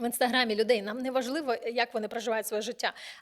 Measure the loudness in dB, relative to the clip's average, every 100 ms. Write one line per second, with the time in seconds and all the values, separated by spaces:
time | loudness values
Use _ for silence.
0 | -4 2 2 4 4 4 4 2 0 -4
1 | -2 0 0 -2 0 -2 0 0 0 -2
2 | -4 -4 -2 -2 -2 -4 -4 -2 -4 -4
3 | -10 -4